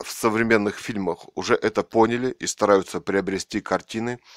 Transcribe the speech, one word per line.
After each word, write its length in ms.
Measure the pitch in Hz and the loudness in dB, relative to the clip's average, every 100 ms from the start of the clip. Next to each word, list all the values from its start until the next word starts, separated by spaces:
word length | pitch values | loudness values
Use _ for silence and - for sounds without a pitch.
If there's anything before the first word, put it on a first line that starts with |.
в 100 | - | -12
современных 680 | - 117 107 117 113 104 - | -2 -2 0 2 2 2 -4
фильмах, 480 | - 110 92 85 - - | -8 -6 -4 -6 -8 -10
уже 180 | 92 | 0
это 300 | 117 110 113 | 2 2 0
поняли 480 | 95 113 113 120 127 | -2 2 4 2 -4
и 160 | - - | -6 -8
стараются 520 | - 104 98 92 90 | -2 4 4 4 -8
приобрести 600 | 82 98 95 95 - 107 | -2 0 0 -4 -4 -8
картины 580 | - - - 113 117 120 _ | -2 -4 -4 -6 -6 -8 _